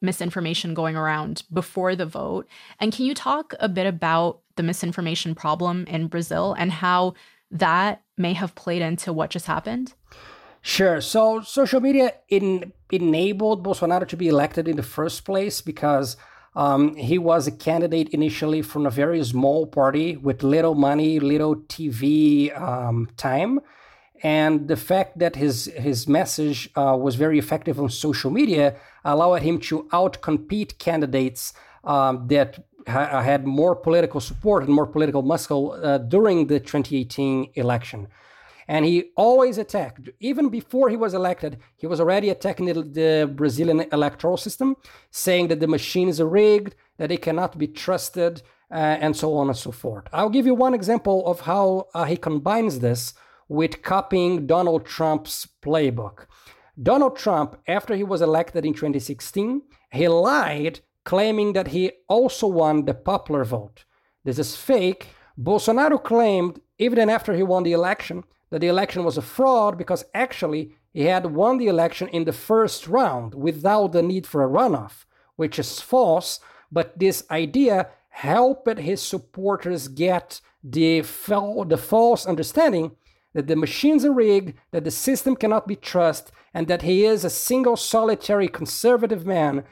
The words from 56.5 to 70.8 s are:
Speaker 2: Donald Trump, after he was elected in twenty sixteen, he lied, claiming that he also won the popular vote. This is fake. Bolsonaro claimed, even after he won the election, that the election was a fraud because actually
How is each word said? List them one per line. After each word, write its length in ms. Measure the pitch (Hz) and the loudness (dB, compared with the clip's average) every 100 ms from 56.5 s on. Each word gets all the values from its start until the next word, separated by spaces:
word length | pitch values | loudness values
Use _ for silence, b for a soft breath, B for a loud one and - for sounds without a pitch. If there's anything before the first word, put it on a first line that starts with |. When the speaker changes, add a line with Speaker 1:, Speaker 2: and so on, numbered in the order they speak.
| b b b | b b b
Speaker 2:
Donald 340 | 127 269 269 262 | 2 4 4 0
Trump, 420 | 220 165 143 - - | 0 0 0 -6 -4
after 300 | 190 - 202 | -4 -2 -4
he 80 | |
was 160 | 202 180 | -2 0
elected 460 | 165 160 170 170 151 | 2 2 0 -2 -2
in 80 | |
twenty 240 | 147 147 139 | -2 -2 -4
sixteen, 640 | 120 127 - 196 214 269 - b b | -6 -10 -8 -6 -4 -4 -8 b b
he 180 | 127 170 | 0 2
lied, 720 | 165 202 294 170 147 156 - _ _ - | 4 4 2 0 -2 -4 -6 _ _ -2
claiming 480 | 185 214 214 208 | 0 2 2 0
that 140 | 196 180 | 0 -2
he 240 | 160 185 - - | -2 -2 -4 0
also 400 | 214 254 - 214 | 2 2 0 0
won 380 | 170 156 151 | 2 4 2
the 80 | 143 | 0
popular 520 | 135 - 196 - 147 | -2 -2 -4 -2 -4
vote. 420 | 120 120 104 _ _ _ _ _ | -2 -6 -8 _ _ _ _ _
This 140 | - 127 | -6 -4
is 180 | 151 - | -4 -6
fake. 500 | - 254 180 185 - b b b | 0 2 2 -2 -8 b b b
Bolsonaro 640 | 127 202 220 233 302 302 | -2 0 2 2 2 2
claimed, 560 | - 233 226 190 175 - - - | 2 2 4 2 0 -6 -14 -4
even 320 | 233 233 214 | 0 2 2
after 240 | 220 - | 2 0
he 100 | 180 | 0
won 200 | 190 180 | 2 2
the 100 | 175 | 2
election, 520 | 170 175 208 - 175 - _ _ | 2 0 -2 -8 -12 -14 _ _
that 100 | 165 | -4
the 80 | 170 | 0
election 360 | 185 196 180 | 0 0 -2
was 140 | 170 151 | -2 -4
a 40 | |
fraud 540 | - - 269 247 208 180 | -4 0 4 4 2 -2
because 300 | - 175 - | -4 -6 -4
actually 580 | 202 254 - 165 151 151 b | -4 -4 -4 -4 -4 -8 b